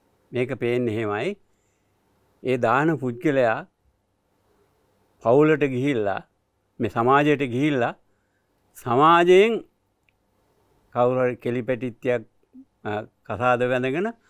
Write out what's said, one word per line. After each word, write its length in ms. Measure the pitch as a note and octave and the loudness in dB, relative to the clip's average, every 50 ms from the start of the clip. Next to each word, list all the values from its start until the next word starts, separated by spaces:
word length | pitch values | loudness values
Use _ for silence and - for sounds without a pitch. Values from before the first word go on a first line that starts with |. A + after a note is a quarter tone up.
| _ _ _ _ _ _ - | _ _ _ _ _ _ -6
මේක 180 | B2 B2+ B2 C3 G#2+ | -6 -4 -4 -6 -6
පේන්නේ 360 | A#2+ A#2+ A#2+ B2 B2 A#2+ G#2 | -4 -2 -2 -2 -2 -2 -4
එහෙමයි. 420 | A2 A#2 G#2 G#2 G#2 C3 F3+ G#3 _ _ _ _ _ _ _ _ _ _ _ _ _ _ _ _ _ _ _ _ _ - | -4 -4 -4 -4 -4 -4 -6 -8 _ _ _ _ _ _ _ _ _ _ _ _ _ _ _ _ _ _ _ _ _ -4
ඒ 140 | B2 B2+ | -4 -2
දාන 320 | C3 A#2 A2+ A#2 C3 D3 D#3+ E3 B2+ | 0 0 0 2 2 2 0 -2 -2
පුද්ගලයා 680 | B2+ B2+ A#2+ A#2+ - D#3+ C#3 C3+ B2+ A2+ A2 C3 F3+ _ _ _ _ _ _ _ _ _ _ _ _ _ _ _ _ _ _ _ _ _ _ _ _ _ _ _ _ _ _ _ - | -4 -8 -8 -4 -4 -2 0 2 2 0 0 -4 -8 _ _ _ _ _ _ _ _ _ _ _ _ _ _ _ _ _ _ _ _ _ _ _ _ _ _ _ _ _ _ _ 0
පවුලට 420 | A2+ A#2+ C#3+ D3+ D#3 D#3 C#3+ D3 | 2 4 4 6 4 4 2 0
ගිහිල්ලා, 580 | C#3 C3 B2 B2+ C#3+ C#3+ A#2 G#2+ G2 F#2+ G#2+ - _ _ _ _ _ _ _ _ _ _ _ | -2 -2 -2 -2 -2 -2 -2 -2 -4 -4 -6 -10 _ _ _ _ _ _ _ _ _ _ _
මේ 80 | A#2 G#2+ | -6 -4
සමාජයට 500 | - A#2+ A#2 B2 C3+ C#3+ D3+ D3+ D3 C3+ | -2 -2 2 4 4 4 4 2 0 0
ගිහිල්ලා 560 | C#3+ B2+ A#2 B2 C#3+ D#3 D3 C3 A#2 C3+ G3+ _ _ _ _ _ _ _ _ _ _ _ _ _ _ _ _ | -2 -4 -4 -2 -2 0 0 0 -2 -4 -4 _ _ _ _ _ _ _ _ _ _ _ _ _ _ _ _
සමාජයෙන් 840 | - - B2 A#2+ B2 D3 D#3+ E3+ E3+ F3 F3 F3+ F#3+ G3+ A3+ A3+ G3+ - _ _ _ _ _ _ _ _ _ _ _ _ _ _ _ _ _ _ _ _ _ _ _ _ _ _ | -14 -6 -2 2 4 6 6 6 6 6 6 6 6 6 4 2 -4 -6 _ _ _ _ _ _ _ _ _ _ _ _ _ _ _ _ _ _ _ _ _ _ _ _ _ _
කවුරු 260 | B2+ B2 B2 B2+ B2+ | 0 0 0 0 0
හරි 160 | B2+ B2 B2 | -2 -2 -4
කෙලිපැටිත්තියක්, 840 | - - B2+ A#2+ B2+ A#2+ A2 C3 A#2 C3 B2+ A2+ _ - B2 B2 A#2+ A2 _ _ _ _ _ _ B3+ C4+ _ _ _ _ | -4 -6 -6 -6 -4 -4 -4 -6 -6 -6 -10 -12 _ -4 -4 -4 -4 -4 _ _ _ _ _ _ -20 -20 _ _ _ _
අ, 180 | G#2+ G#2 G#2+ A2+ A#2+ _ _ _ | -8 -8 -8 -8 -12 _ _ _
කසාද 380 | - A2+ F#2 B2 B2+ B2 A#2+ | -12 -8 -2 0 0 2 2
වැඳගෙන 520 | B2 B2 B2+ B2+ B2+ C3 C3 D#3+ G3 A3+ A#3 _ _ _ | 0 -2 -2 -2 -2 -4 -4 -4 -6 -6 -8 _ _ _